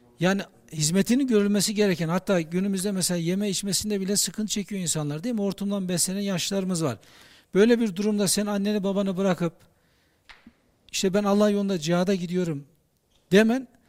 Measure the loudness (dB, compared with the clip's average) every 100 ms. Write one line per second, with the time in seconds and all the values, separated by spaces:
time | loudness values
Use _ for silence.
0 | _ -2 0 0 -4 _ -12 -2 0 2
1 | 2 2 4 2 4 2 0 2 2 2
2 | 0 -2 0 0 0 -2 -2 -2 -2 -2
3 | -2 -2 -2 -2 -2 -2 -2 -4 -2 -2
4 | 0 0 -2 -4 -4 -4 -6 -6 -4 -2
5 | -4 -4 -4 -2 -2 -4 -4 -4 -2 -2
6 | -2 -2 -4 -4 -2 -2 -2 -2 -2 -4
7 | -10 -20 -20 -20 _ 2 4 4 2 -2
8 | -2 0 0 0 -2 -2 -2 -2 0 0
9 | -2 0 0 0 -2 -6 _ _ _ _
10 | _ _ -20 -20 -20 _ _ _ _ -4
11 | 0 2 2 4 4 2 0 -2 0 0
12 | 2 0 -2 -2 -2 -4 -8 _ _ _
13 | _ _ _ 4 6 2 -4 _